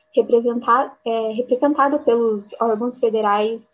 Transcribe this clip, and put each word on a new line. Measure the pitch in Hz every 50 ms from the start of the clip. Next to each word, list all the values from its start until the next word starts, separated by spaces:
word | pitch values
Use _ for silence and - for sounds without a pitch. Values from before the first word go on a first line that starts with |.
| _ _ -
representa-, | 262 214 - 247 233 233 240 233 240 233 233 233 262 302 - - _ -
é, | 233 226 226 220 220 220
representado | 214 - - 254 254 302 285 294 294 277 277 285 285
pelos | 294 269 233 233 233 226 214 202 202 - - -
órgãos | 226 233 220 208 240 247 247 -
federais | - 226 214 220 214 208 202 208 214 220 226 226 - _